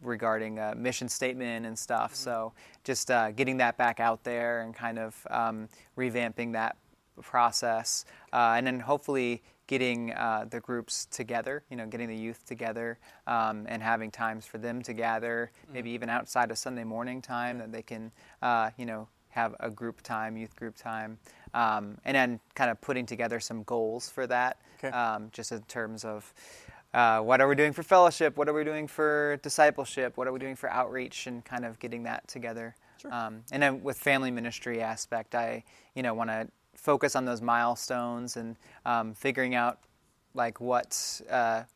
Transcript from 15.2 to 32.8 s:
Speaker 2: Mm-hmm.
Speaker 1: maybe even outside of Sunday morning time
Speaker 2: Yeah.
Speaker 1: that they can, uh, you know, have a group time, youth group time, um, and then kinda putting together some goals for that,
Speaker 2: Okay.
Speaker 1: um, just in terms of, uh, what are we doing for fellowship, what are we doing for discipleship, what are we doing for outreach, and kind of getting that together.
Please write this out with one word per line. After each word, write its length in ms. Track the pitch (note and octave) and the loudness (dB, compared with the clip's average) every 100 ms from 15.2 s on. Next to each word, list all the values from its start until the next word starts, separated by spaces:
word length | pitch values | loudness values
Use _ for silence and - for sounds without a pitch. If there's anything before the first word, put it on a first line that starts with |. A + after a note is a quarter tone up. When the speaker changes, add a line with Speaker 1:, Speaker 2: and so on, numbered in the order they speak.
| A#2 A#2 A#2 - | -2 -2 -4 -8
Speaker 2:
Mm-hmm. 100 | - | -14
Speaker 1:
maybe 180 | C3 A#2 | -10 -8
even 180 | A#2+ A#2 | -6 -4
outside 420 | A#2+ A2+ B2+ A#2 | -4 0 0 0
of 60 | A2 | -2
Sunday 260 | C3 B2 | -6 -6
morning 380 | A2+ A2+ B2 B2+ | -6 -6 -6 -8
time 340 | B2 B2 B2 A#2+ | -8 -4 -4 -6
Speaker 2:
Yeah. 80 | |
Speaker 1:
that 80 | A2+ | -8
they 120 | A2+ | -12
can, 280 | - A2+ A2 - - - | -10 -12 -12 -16 -20 -4
uh, 300 | B2 A#2 A2 A2+ | 2 2 2 -4
you 100 | A#2+ | -8
know, 220 | A2 A2 _ _ | -8 -10 _ _
have 260 | - A2+ A2+ | -2 -2 -2
a 80 | A#2 | -8
group 320 | G#2+ A#2 A2 | -6 -8 -10
time, 340 | - A2 A2 A2 | -6 -6 -4 -8
youth 220 | A2 - | -12 -10
group 180 | A2+ - | -12 -10
time, 420 | A#2+ A2 A2 A2 - - - | -8 -8 -8 -12 -20 -20 -4
um, 440 | A#2+ A2+ G#2+ G2+ G#2+ | 2 4 2 -2 -8
and 120 | B2 C3+ | 0 4
then 260 | B2+ A#2 - | 4 0 -8
kinda 220 | - B2 A2 | 0 2 2
putting 300 | - B2+ A#2+ | -2 -4 -4
together 340 | A2+ A#2 A2+ | -4 -2 -2
some 240 | - A#2 | -6 -8
goals 460 | G#2 A#2+ A2 A#2 - | -4 0 0 -2 -6
for 180 | - B2 | -6 0
that, 300 | B2 B2+ - - - | 2 2 -2 -10 -10
Speaker 2:
Okay. 120 | C3+ | -4
Speaker 1:
um, 400 | B2+ A#2 G#2+ G#2+ | 0 0 -2 -6
just 220 | A#2 A2+ | -10 -8
in 80 | A2+ | -10
terms 400 | - B2 A2 A2 | -8 -6 -6 -6
of, 300 | A2 G#2+ - - - - - - _ | -8 -10 -12 -20 -20 -20 -20 -20 _
uh, 280 | A#2+ A#2 A2 | 6 6 6
what 180 | A2 B2+ | 8 8
are 80 | C3+ | 8
we 80 | C#3 | 8
doing 160 | D3+ | 4
for 120 | D3 | 2
fellowship, 520 | D#3+ F#3 F3 - D#3 C#3+ | 8 10 10 8 2 2
what 140 | D3 | 0
are 40 | |
we 120 | D3+ D3+ | 0 -2
doing 220 | D3+ D3+ | -4 -6
for 500 | - D3+ D3 D3 C#3+ | 0 2 4 2 0
discipleship, 760 | D3 - D3+ D3 C3 - B2 B2 | 0 6 6 6 -2 -2 -2 -2
what 100 | B2+ | -4
are 60 | |
we 60 | C3 | -4
doing 180 | C3+ C3 | -6 -6
for 120 | C#3 | -2
outreach, 580 | B2 B2+ B2+ B2+ - B2+ | 0 0 -2 -6 -8 -8
and 180 | A#2+ - | -10 -8
kind 180 | B2 | -8
of 160 | B2 A2+ | -8 -8
getting 240 | A#2+ A#2+ | -8 -6
that 240 | A#2 A#2+ - | -6 -6 -8
together. 480 | C3+ A#2 A2+ A2+ - | -10 -8 -8 -10 -14